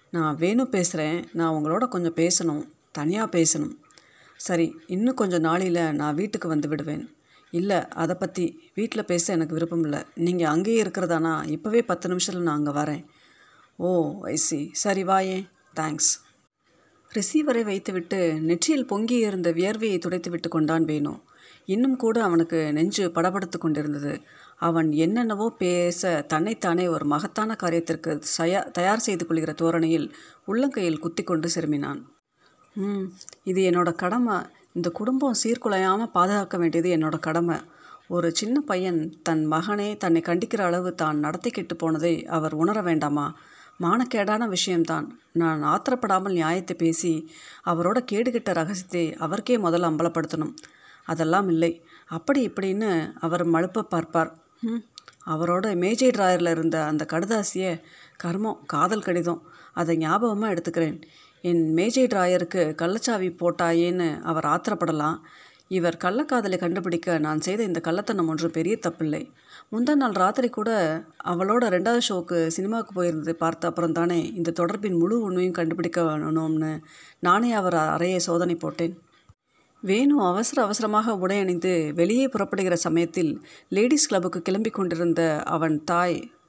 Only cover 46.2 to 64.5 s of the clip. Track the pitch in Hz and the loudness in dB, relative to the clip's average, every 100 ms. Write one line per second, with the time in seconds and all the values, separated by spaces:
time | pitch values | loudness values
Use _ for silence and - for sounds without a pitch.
46.2 | 196 180 160 180 185 175 165 165 180 160 | 2 0 0 0 -4 0 0 2 0 -2
47.2 | 160 - - - - 170 175 233 247 208 | -4 -18 -20 -10 -4 0 2 0 0 0
48.2 | 240 233 208 170 160 190 - 175 165 - | 0 0 0 0 0 -4 -6 -2 -2 -2
49.2 | 160 202 214 240 180 170 170 156 165 165 | -4 -4 0 2 2 2 2 2 0 0
50.2 | 151 156 156 - - - - - - 165 | -4 -4 -6 -8 -20 -20 -20 -18 -8 -2
51.2 | 160 185 190 165 170 170 - - - 165 | 2 2 2 2 2 0 -12 -20 -12 -10
52.2 | - 277 220 - 190 196 220 170 156 - | 0 0 0 -2 -2 0 0 0 -2 -4
53.2 | 165 175 170 165 175 214 - 170 160 165 | -2 0 2 4 2 -2 -2 -2 0 0
54.2 | 160 - _ - 226 226 - - - _ | -2 -4 _ -8 -6 -6 -8 -20 -20 _
55.2 | - 156 170 180 214 180 180 226 254 208 | -6 -2 0 0 0 0 0 4 2 4
56.2 | 185 180 170 165 165 160 151 151 156 165 | 4 4 2 2 0 0 0 -2 -2 -2
57.2 | 196 226 196 185 185 165 - - - - | 0 -2 -2 -4 -4 -4 -10 -20 -20 -10
58.2 | 175 190 220 - - 147 180 214 190 175 | -6 -4 -4 -6 -4 0 2 0 0 0
59.2 | 170 165 - - - - 165 165 160 196 | 0 -4 -8 -20 -12 -4 0 0 2 2
60.2 | 233 208 220 170 170 170 160 - - - | 2 0 -2 -2 -2 -2 -2 -2 -12 -20
61.2 | - _ 180 170 160 160 208 262 254 196 | -20 _ 0 2 4 2 2 4 2 4
62.2 | 180 180 170 185 156 156 170 220 - 220 | 4 2 2 0 0 0 -2 -2 -2 -2
63.2 | 185 175 175 170 170 170 175 180 170 151 | -2 0 -2 2 2 4 2 2 0 -2
64.2 | - 160 156 | -4 -2 0